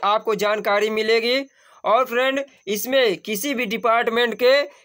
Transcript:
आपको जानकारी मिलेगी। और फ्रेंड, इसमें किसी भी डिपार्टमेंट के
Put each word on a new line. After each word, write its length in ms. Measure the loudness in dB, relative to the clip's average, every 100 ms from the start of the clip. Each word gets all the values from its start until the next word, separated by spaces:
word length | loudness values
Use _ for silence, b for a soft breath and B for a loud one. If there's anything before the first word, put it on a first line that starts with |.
आपको 320 | 0 0 0 -2
जानकारी 540 | -2 -2 0 0 0
मिलेगी। 560 | 0 0 2 2 -2 -4 b b b
और 220 | 0 2 2
फ्रेंड, 380 | 0 0 -2 -6 b -6
इसमें 500 | -6 0 2 2 0
किसी 360 | -6 -6 -4
भी 120 | -4 -4
डिपार्टमेंट 680 | -2 0 0 0 0 -2 2
के 280 | 4 4 0 B